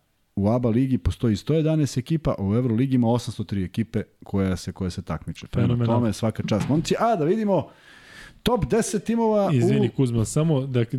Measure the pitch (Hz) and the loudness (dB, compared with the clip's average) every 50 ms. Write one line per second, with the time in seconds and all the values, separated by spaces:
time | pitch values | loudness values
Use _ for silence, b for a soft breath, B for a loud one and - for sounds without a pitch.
0 | _ _ _ _ _ _ _ 101 98 104 117 123 123 117 107 120 135 131 127 110 | _ _ _ _ _ _ _ -2 0 2 2 2 2 2 2 2 2 2 0 0
1 | - - 87 - - 117 104 95 - - 151 160 151 156 160 156 147 127 - 131 | 0 -2 -2 0 0 0 0 0 0 0 0 2 2 2 2 2 0 0 -2 -4
2 | 120 - 165 151 - 143 - - 98 95 104 120 127 123 110 113 135 135 131 123 | -4 -2 -2 -2 0 -2 -2 -2 0 0 0 0 2 2 2 0 2 2 2 2
3 | 117 113 120 117 - - 104 - 101 - 104 98 92 87 - - 107 - - 107 | 4 4 2 0 -2 -4 -8 -8 -6 -4 -4 -4 -4 -4 -4 -4 -4 -2 -4 -6
4 | - - _ _ - - - 98 98 95 92 85 - 98 87 - 95 90 - - | -6 -6 _ _ -10 -4 -2 0 0 0 -2 -4 -6 -8 -8 -6 -6 -6 -6 -6
5 | 85 - 82 78 - 87 80 - - - - - 120 120 120 120 120 113 117 120 | -8 -8 -8 -8 -8 -10 -12 -12 -12 -6 -2 0 0 2 2 0 0 0 2 2
6 | 120 110 98 - - 110 107 - - - 107 101 - - 139 160 165 - 185 - | 0 0 -2 -2 -2 -4 -4 -4 -4 -2 -2 0 0 0 0 0 0 0 -2 0
7 | 214 233 226 180 147 160 202 226 220 202 190 156 - B B B B B B B | 0 0 0 2 2 0 0 0 0 0 0 0 0 B B B B B B B
8 | B B B B B B B B - - 247 226 151 120 214 226 208 - - 202 | B B B B B B B B -2 0 0 0 0 0 0 0 0 0 -2 -4
9 | - - 226 226 226 220 214 208 196 185 156 123 117 - - 214 202 - - - | -2 -2 0 0 2 2 2 2 2 2 2 2 4 4 4 2 2 2 2 0
10 | 135 123 117 117 110 - - 151 156 165 156 135 131 139 123 123 117 - - | 0 2 2 0 0 0 0 0 2 2 2 0 0 0 0 0 0 0 -2